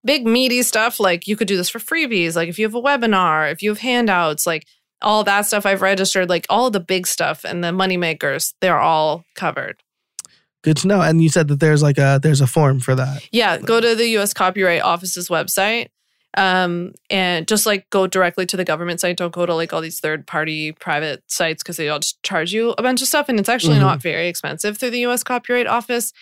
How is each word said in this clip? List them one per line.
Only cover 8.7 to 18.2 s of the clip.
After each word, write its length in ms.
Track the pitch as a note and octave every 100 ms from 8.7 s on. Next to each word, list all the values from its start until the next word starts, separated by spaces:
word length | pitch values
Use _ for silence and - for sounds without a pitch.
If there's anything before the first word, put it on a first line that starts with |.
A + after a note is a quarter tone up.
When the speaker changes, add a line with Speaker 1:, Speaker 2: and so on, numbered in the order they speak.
| D#3+
Speaker 1:
all 460 | D#3 D#3+ D#3 D#3+ _ -
covered. 480 | E3+ C#3 C3 - _ _ _ - - _ _ _
Speaker 2:
Good 140 | D3+ D#3
to 100 | F#3+
know. 140 | G3+
And 200 | D#3+ E3
you 60 | D#3+
said 220 | E3+ D3
that 100 | C#3
there's, 240 | D#3+ D3+
like, 140 | D3 C#3+
a, 200 | C#3 C3+
there's 160 | D3+ C#3
a 80 | C3
form 320 | E3 C#3+ C3+
for 160 | B2 C3
that. 280 | C3 C#3 -
Speaker 1:
Yeah, 240 | A3+ G#3 E3+
go 240 | - A3+
to 120 | A#3
the 140 | A3+ A#3
U 140 | A3
S 120 | G3+
Copyright 500 | - F#3 F#3+ F#3 E3+
Office's 440 | - F3 F3+ F3+ F3
website, 600 | E3 E3 - G3+ A#3 - _ _ _ _ -
um, 560 | F#3+ F#3 F3+ F3 F3 - _
and 360 | G3 F3+ F3 E3
just, 200 | G#3+ A3
like, 240 | G3+ _
go 180 | G3 F#3+
directly 380 | F#3